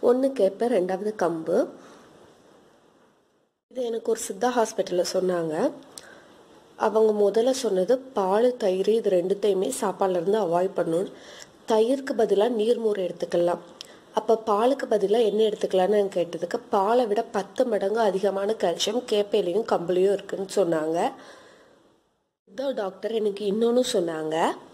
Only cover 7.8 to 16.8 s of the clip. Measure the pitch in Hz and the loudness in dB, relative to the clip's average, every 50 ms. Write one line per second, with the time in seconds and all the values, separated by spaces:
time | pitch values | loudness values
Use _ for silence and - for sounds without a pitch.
7.8 | 185 180 247 262 269 - - - 196 185 190 208 233 254 247 247 226 196 185 185 | 2 2 0 0 -2 -6 -4 -2 0 2 2 4 4 2 2 0 -2 0 0 0
8.8 | 190 208 214 226 202 208 190 180 175 185 196 196 196 214 196 185 190 262 262 - | 2 2 2 2 2 2 2 2 2 2 -2 0 0 0 0 0 0 -4 -4 -2
9.8 | - 202 180 - 196 190 185 180 165 180 202 220 208 170 165 175 185 190 185 - | -4 -4 -2 0 0 0 0 0 0 0 0 0 0 0 0 0 0 0 -2 -2
10.8 | 175 170 165 165 196 - - - - - - - - - - - - - 233 214 | -2 0 0 -2 -2 -4 -8 -18 -20 -20 -20 -20 -20 -20 -20 -20 -4 0 2 2
11.8 | 220 233 269 269 269 - 294 214 233 196 196 190 202 233 247 220 208 220 240 220 | 4 2 2 -2 -2 -6 0 0 2 2 4 2 2 2 0 0 2 2 0 2
12.8 | 226 220 208 202 185 175 175 - - - - 175 175 175 175 175 - - - - | 2 -2 -2 0 -4 -6 -4 -6 -8 -4 0 0 0 0 0 -4 -6 -16 -20 -20
13.8 | - - - - - - - - 214 - 226 220 220 - 208 202 226 247 277 269 | -20 -20 -20 -20 -20 -6 -6 -6 2 2 2 2 2 0 0 2 2 2 0 0
14.8 | - - 226 208 180 190 202 233 240 208 208 214 220 220 208 202 - 185 - 185 | -2 -2 0 0 2 2 2 2 2 2 2 2 0 0 0 -2 -4 0 2 2
15.8 | 185 185 208 208 202 190 196 185 170 170 - 165 - 175 - 262 254 - - 208 | 2 4 4 2 2 2 0 -2 -4 -2 -4 -8 -8 -6 -6 -8 -6 -2 0 0